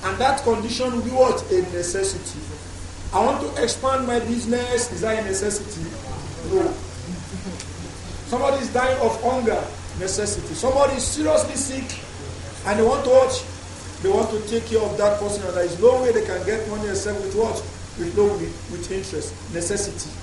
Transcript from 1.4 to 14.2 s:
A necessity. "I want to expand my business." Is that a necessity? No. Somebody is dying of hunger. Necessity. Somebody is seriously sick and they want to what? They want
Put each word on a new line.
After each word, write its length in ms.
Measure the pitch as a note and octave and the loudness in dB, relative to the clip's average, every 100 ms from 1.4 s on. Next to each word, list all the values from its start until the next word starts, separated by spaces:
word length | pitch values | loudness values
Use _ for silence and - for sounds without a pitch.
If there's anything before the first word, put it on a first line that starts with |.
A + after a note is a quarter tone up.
| - | 2
A 100 | F#3 F3+ | 0 2
necessity. 680 | F3 E3+ G3 F#3+ E3+ - D3+ - D3 - - - - - | -2 -2 0 -2 -2 -8 -10 -10 -12 -12 -12 -12 -10 -2
"I 100 | - | 2
want 180 | A3+ D4 | 2 2
to 220 | C#4+ - | -2 0
expand 440 | A#3+ - C4 C4 B3 | 0 0 2 2 2
my 120 | A#3+ | 0
business." 720 | A#3 A#3+ A3+ A#3+ B3 A#3+ A#3+ | 0 -2 0 0 0 0 -2
Is 100 | F3 | -2
that 180 | G#3+ A3 | -2 0
a 40 | G3+ | 0
necessity? 600 | F#3+ G#3 G3+ - E3 E3 - - - - - - | -2 0 -2 -6 -6 -8 -8 -8 -8 -8 -8 0
No. 220 | F#4+ E4 - - - - F3+ - F#3 F#3+ F3 - - - - - - - | 2 2 -2 -8 -10 -8 -8 -8 -8 -8 -8 -10 -10 -10 -10 -10 -10 -4
Somebody 320 | A#3+ C4+ C4+ | 0 2 2
is 60 | A3+ | 2
dying 240 | A#3+ C4 C4 | 0 2 2
of 220 | A#3 - | 2 2
hunger. 420 | A#3+ C4 A3+ G#3 - - - - | 0 2 4 4 2 -8 -10 -6
Necessity. 540 | F#3 - G3+ - - | -2 0 0 -2 -4
Somebody 440 | D#3 B3+ C4 C#4 C4 | 0 2 6 6 4
is 60 | - | -2
seriously 500 | D4 D4+ D#4 C#4+ C4+ | 0 2 2 2 -2
sick 460 | - C4 - - - - - - - - - | -4 -4 -6 -10 -12 -12 -12 -10 -12 -8 -2
and 140 | G#3 | 4
they 40 | |
want 200 | A3+ C#4 B3 | 4 4 8
to 40 | |
what? 240 | C4 B3+ - - - - - - - | 8 8 2 -6 -12 -12 -12 -12 -4
They 60 | F#3+ | 2
want 200 | G#3 | 4